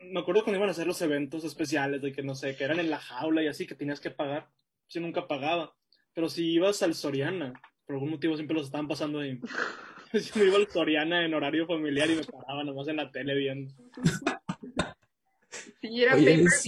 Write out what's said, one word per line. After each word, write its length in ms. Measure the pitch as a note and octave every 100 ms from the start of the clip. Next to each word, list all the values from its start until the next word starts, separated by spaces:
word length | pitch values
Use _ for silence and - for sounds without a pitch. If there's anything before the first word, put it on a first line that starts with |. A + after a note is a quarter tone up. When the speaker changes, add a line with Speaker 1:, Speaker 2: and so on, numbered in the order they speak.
| F#3
Speaker 1:
me 80 | F#3
acuerdo 240 | F3 F#3+ G#3+
cuando 140 | G3
iban 100 | G3+
a 40 |
hacer 140 | E3+ E3
los 140 | F3
eventos 400 | E3 C#3+ C#3+ D#3+ D#3+
especiales 560 | - D3+ D3+ C#3 C#3+
de 100 | C#3
que, 100 | C#3
no 120 | C#3 C3+
sé, 180 | C#3 C3+
que 100 | C#3
eran 140 | E3
en 120 | E3+
la 80 | D3
jaula 440 | - A#2+ D#3 D#3+
y 60 | D#3
así, 180 | C#3 C#3
que 80 | -
tenías 260 | C#3+ C#3+
que 100 | -
pagar. 400 | - C#3+ C#3+ - _ _ _ _
Yo 120 | E3+
nunca 260 | E3+ F3 F3
pagaba. 480 | D3 C#3+ E3+ D3+ _ _ _ _
Pero 160 | - E3
si 240 | E3+ E3
ibas 300 | E3 F#3 G3+
al 120 | F#3+ D#3+
Soriana, 680 | D3+ C3+ C#3 F#3+ C#3 B2+ - _ -
por 80 | C#3
algún 140 | C#3
motivo 260 | D#3 E3 D3+
siempre 200 | D3+ D#3+
los 100 | C#3
estaban 200 | D3 D3+
pasando 320 | D3+ D#3 D3+
ahí. 200 | C#3+ B2+
<laughs> 680 | - - - - - - -
Yo 80 | A3 G3+ A3
me 80 | G3
iba 120 | G3
al 120 | G#3
Soriana 560 | F3+ D#3 D3+ D#3 F3 E3
en 100 | D#3
horario 320 | C#3+ D#3 E3
familiar 420 | E3 D3+ C#3+ D#3
y 60 | D#3+
me 80 | D3
paraba 380 | - - C#3+
nomás 240 | D3 C3+ C#3+
en 80 | D#3
la 140 | C#3
tele 240 | C3+ C3 C#3
viendo. 400 | C3+ C3+ C3+ - - - B3 - C#4+ - - - - C4 - - _ _ _ _ _ - - -
Speaker 2:
Sí, 220 | A3 A#3
era 120 | B3 C4+
Speaker 3:
Oye, 100 | D#3
Speaker 2:
pay-per-view. 260 | D#3+ F3 -